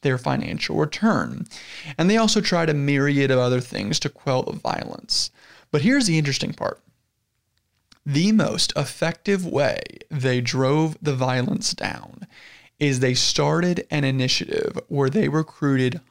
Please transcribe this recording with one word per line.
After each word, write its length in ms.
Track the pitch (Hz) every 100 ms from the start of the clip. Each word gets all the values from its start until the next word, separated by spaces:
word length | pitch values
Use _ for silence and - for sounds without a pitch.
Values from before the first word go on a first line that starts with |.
their 180 | 143 127
financial 580 | 139 131 - 147 - 156
return. 680 | 151 - 226 151 67 64 - - - - 156 143
And 120 | 175
they 80 | 220
also 220 | 220 220
tried 300 | 214 175 160
a 60 | 147
myriad 560 | 139 143 143 143 135
of 80 | 127
other 200 | 123 127
things 400 | 120 - 101 -
to 80 | 147
quell 340 | - - 131
the 100 | -
violence. 800 | - - - - - - - - _ - - -
But 100 | 139
here's 240 | 170 277 214
the 140 | 160
interesting 340 | 143 135 -
part. 260 | - - - _ _ _ _ _ _ _ _ _ _ _ - 147
The 260 | 139 190
most 400 | 220 - - - -
effective 680 | 135 - 165 - - 196 175
way 360 | 135 139 - - - -
they 280 | 151 131 127
drove 560 | 120 127 131 147 160 151
the 140 | 151 127
violence 580 | 127 127 127 - -
down 540 | - - - - - - - - - - -
is 200 | 147 127
they 160 | 127 123
started 680 | - - 147 160 180 175 -
an 140 | 151
initiative 760 | 135 135 127 - - - - - -
where 220 | 143 135
they 180 | 175 139
recruited 720 | 151 156 - 143 135 127 160 -